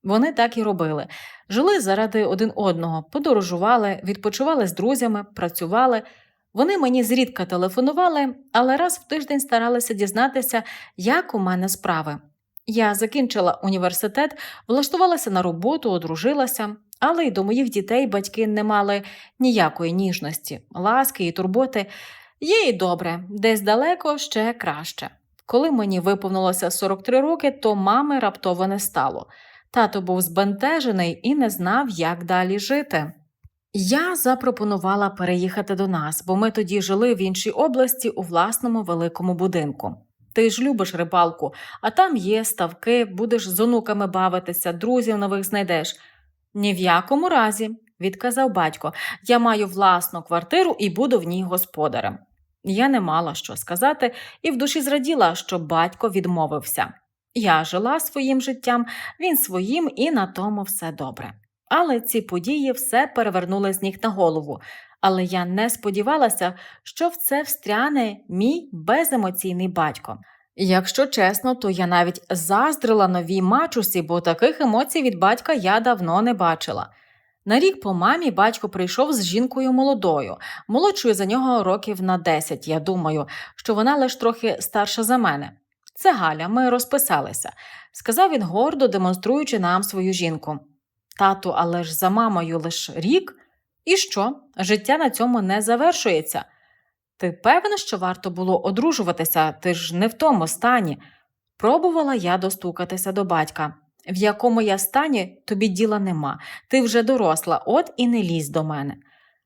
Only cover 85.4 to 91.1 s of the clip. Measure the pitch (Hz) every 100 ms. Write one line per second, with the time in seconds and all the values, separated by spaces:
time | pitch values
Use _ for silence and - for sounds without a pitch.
85.4 | - - _ _ _ - 381 269 165 156
86.4 | 170 233 254 247 247 277 - 165 - -
87.4 | - - - - - - - 226 381 285
88.4 | 180 185 277 311 254 196 185 185 202 277
89.4 | 294 220 175 185 202 190 185 180 170 156
90.4 | - 156 _ _ _ _ _